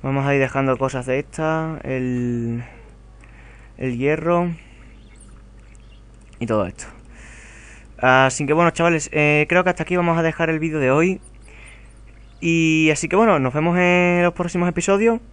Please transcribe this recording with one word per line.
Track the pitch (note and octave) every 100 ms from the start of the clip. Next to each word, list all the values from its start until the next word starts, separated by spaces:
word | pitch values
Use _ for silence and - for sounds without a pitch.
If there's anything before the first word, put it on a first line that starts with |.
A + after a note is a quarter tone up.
Vamos | C3+ C#3
a | C#3
ir | C#3+
dejando | C3+ C#3 C3+ B2+
cosas | C3 C3+ B2
de | C3
estas. | - - D#3 D#3+ D#3+ D#3+
El... | - C3 B2+ B2 B2 A#2+ A#2 A#2 A#2+ - - - - - - - - - - -
El | C3 A#2+
hierro. | C#3 D#3 E3 F3 F3 E3 - - - - - - - - - - - - - - - - - -
Y |
todo | A#2 G#2+
esto. | F#2 - - - - - - - - - - - - -
Así | B2+ C3 C3 -
que | C#3+
bueno, | D#3 E3+
chavales, | - E3+ E3 -
eh, | D3+ D3 D3+ D3+
creo | F3
que | F3+
hasta | F3
aquí | D#3+
vamos | F3+ F3 E3
a |
dejar | E3 - E3
el | D#3+
vídeo | D#3+ D#3
de | C3
hoy. | C#3+ F3 F#3 - - - - - - - - - - - -
Y | E3+ E3 D#3+ D#3+ D#3
así | D3 E3
que |
bueno, | F#3+ A3+ D#3+
nos | C3
vemos | C#3+ E3 F3
en | F3+ F3+ F3 F3
los | F3
próximos | F3 F3 F3+ F3
episodios. | - F#3 G3 A3+ A3+ -